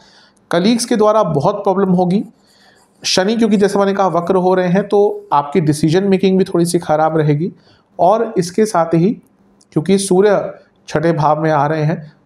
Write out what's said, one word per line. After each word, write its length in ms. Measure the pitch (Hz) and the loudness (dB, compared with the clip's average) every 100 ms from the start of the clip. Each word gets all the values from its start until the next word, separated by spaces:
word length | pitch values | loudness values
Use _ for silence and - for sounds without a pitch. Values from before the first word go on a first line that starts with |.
| - _ _ _ - | -20 _ _ _ -4
कलीग्स 340 | 170 190 240 - | 0 0 0 0
के 100 | 233 | 0
द्वारा 280 | 214 214 | 2 2
बहुत 320 | 196 143 175 202 | 0 0 -2 -2
प्रॉब्लम 340 | 196 185 190 | -2 0 2
होगी। 360 | 180 175 196 - _ _ _ _ _ _ _ - | 2 0 -2 -4 _ _ _ _ _ _ _ -4
शनि, 300 | - 190 226 | 0 0 0
क्योंकि 220 | 226 208 | 0 2
जैसे 220 | 196 196 | 2 0
मैंने 140 | 196 | 0
कहा, 140 | 196 190 | 0 0
वक्र 280 | 165 175 190 | 0 0 0
हो 180 | 180 | 0
रहे 140 | 185 180 | 0 0
हैं, 200 | 185 175 | 0 0
तो 400 | 208 202 - - | 0 0 -2 -2
आपकी 280 | 147 143 - | -2 0 0
डिसीजन 420 | 151 147 156 175 | 0 0 0 0
मेकिंग 340 | 202 190 196 190 | 0 0 2 0
भी 60 | |
थोड़ी 220 | 190 175 170 | 0 0 0
सी 140 | 170 | -2
ख़राब 380 | 170 151 156 160 | -2 0 0 0
रहेगी। 360 | 151 147 180 - _ _ _ - | 0 0 -4 -10 _ _ _ -2
और 340 | 170 220 226 185 | 0 2 -2 -4
इसके 280 | 170 - 214 | -4 -2 0
साथ 200 | 175 165 | 0 0
ही, 360 | 165 185 269 - _ _ _ _ | 0 0 -2 -10 _ _ _ _
क्योंकि 260 | 160 151 196 | -4 0 0
सूर्य 560 | 196 185 208 180 - - _ _ - | 2 2 2 2 -2 -10 _ _ -8
छठे 240 | 151 165 | -2 0
भाव 320 | 156 151 151 | 0 0 0
में 80 | 160 | 0
आ 160 | 151 143 | 0 0
रहे 160 | 156 | -2
हैं, 300 | 151 - - - | -2 -4 -8 -20